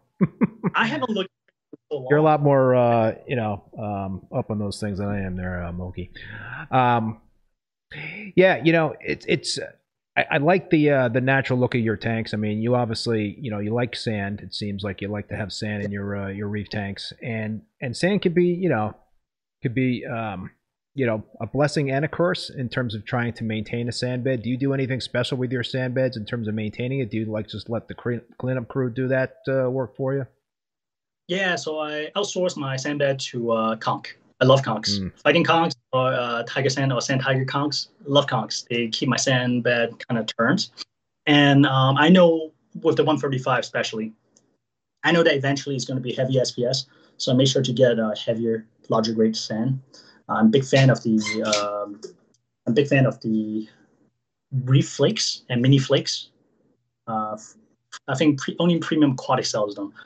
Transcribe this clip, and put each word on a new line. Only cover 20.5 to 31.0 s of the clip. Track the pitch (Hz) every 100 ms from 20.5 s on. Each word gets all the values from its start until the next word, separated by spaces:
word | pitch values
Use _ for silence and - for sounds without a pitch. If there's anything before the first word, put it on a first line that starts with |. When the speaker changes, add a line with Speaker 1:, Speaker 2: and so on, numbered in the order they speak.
| _ _ _ _ 135
Speaker 1:
you | 131
know, | 110 - -
a | 113
blessing | 131 147 160 139
and | 135 151
a |
curse | - 175 180 -
in | - 123
terms | - 123 107
of | -
trying | 123 117
to | 110
maintain | 113 110 104 120 120
a |
sand | 113 123 127
bed. | 123 127
Do | 107
you | 127
do | 135
anything | 135 131 131
special | - 123 120 131
with | 123
your | 127
sand | 123 131 127
beds | 127 131 120
in | 107
terms | 120 110
of | 110
maintaining | 107 - 123 135
it? | 120
Do | 110
you, | 110
like, | 107 104
just | 107 -
let | 113 -
the |
cre-, | 92 - 120 - -
cleanup | 127 131 117
crew | 139 127
do | 117 127
that, | 131 131 - -
uh, | 135 127
work | 131 120 -
for | 135
you? | 139 123 _ _ _ _ _ _ _